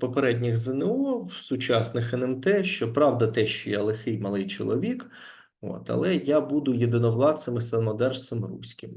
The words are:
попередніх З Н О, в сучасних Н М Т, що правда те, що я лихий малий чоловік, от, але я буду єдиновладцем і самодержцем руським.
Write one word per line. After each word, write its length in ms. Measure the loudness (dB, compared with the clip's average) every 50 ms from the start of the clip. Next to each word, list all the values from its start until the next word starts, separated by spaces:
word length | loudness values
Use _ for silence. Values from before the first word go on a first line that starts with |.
попередніх 560 | -6 -2 0 2 2 2 2 2 0 0 0
З 120 | 0 0 -2
Н 140 | -2 0
О, 400 | 0 0 0 0 0 0 -2 -2
в 100 | -4 -8
сучасних 840 | -12 -12 -8 -6 -4 -2 0 2 2 2 2 0 -2 -2 -2 -2 -2
Н 80 | -2
М 180 | -2 -2 -2 0
Т, 240 | 2 2 2 2 2
що 280 | 0 -2 -2 -2 0
правда 340 | 2 4 4 4 4 4 2
те, 200 | 2 2 2 0
що 240 | 0 -2 -4 -4 -2
я 120 | -2 0
лихий 360 | 0 0 -2 -2 -2 -4 -2 -2
малий 280 | -2 -2 -2 -2 -2
чоловік, 640 | -4 -6 -4 -2 -2 0 0 0 -2 -4 -4 -8 -14 -18 -20 -20 -20 -20 -20 -20 _ _ _
от, 300 | -10 -10 -10 -8 -6 -2
але 240 | -2 0 2 2 2
я 260 | 2 2 2 2 2
буду 340 | 2 2 0 0 2 2 2
єдиновладцем 840 | 2 2 2 4 4 4 4 4 4 4 4 4 2 -2 -4 -4
і 40 | -2
самодержцем 840 | -2 -2 0 0 0 0 0 0 0 0 0 -2 -6 -6 -6 -6 -6
руським. 460 | -6 -8 -12 -12 -14 -14 -14 -14 -12 -8